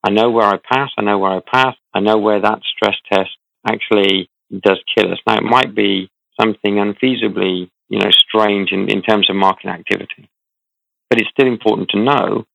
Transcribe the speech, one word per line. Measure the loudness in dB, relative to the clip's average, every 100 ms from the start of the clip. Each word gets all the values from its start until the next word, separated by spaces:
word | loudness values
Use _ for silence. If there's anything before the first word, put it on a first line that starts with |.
I | 2
know | 2 4
where | 4 2
I | 0
pass, | 0 -2 -2 -4
I |
know | -2 0
where | 0
I | -2
pass, | -2 0 0 -2 _
I | -2
know | 2 2
where | 2 2
that | 0 -2 -6 -2
stress | -2 -2 -2
test | -2 -2 -10 _ _ -6
actually | -6 0 2 2 0 -4 _ _
does | -2 0 0 0 0
kill | 0
us. | -2 -2
Now, | -2
it |
might | 2 0 0 -2
be | 0 -2 -6 _ _ -2
something | -2 0 -2 0
unfeasibly, | -2 -2 -2 0 -4 -2 -2 -2 -8 _ _
you | -2
know, | 2
strange | 2 2 2 2 0 -2
in, | -4 -2
in | -2
terms | 0 0 0
of | 2
market | 0 0 -8
activity, | -10 -4 -6 -6 -18 _ _ _ _ _ _ _ _ _
but | 0
it's | 0
still | 0 0
important | 2 -2 -2 -2
to | -2
know | 0 0 0 -4 -8